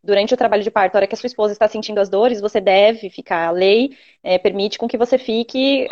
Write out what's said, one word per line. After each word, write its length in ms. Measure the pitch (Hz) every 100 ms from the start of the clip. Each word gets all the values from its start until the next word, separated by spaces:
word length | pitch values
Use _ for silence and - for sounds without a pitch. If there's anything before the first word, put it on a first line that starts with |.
Durante 300 | - 202 214
o 20 | 247
trabalho 260 | 226 208
de 80 | 208
parto, 260 | 214 190 202
a 20 |
hora 80 | 196
que 80 |
a 40 | 226
sua 100 | 247
esposa 260 | 247 214
está 120 | 208 214
sentindo 320 | 214 220 202
as 120 | 196
dores, 320 | 196 247 214
você 180 | 208 220
deve 480 | 190 190 208 226 190
ficar. 400 | - - 175 165
A 40 |
lei, 440 | 175 190 220 269 - _ _
é, 140 | - 185
permite 420 | 196 196 208 -
com 80 | 233
que 120 | 220
você 180 | 240 262
fique 720 | 262 226 226 262 269 269 -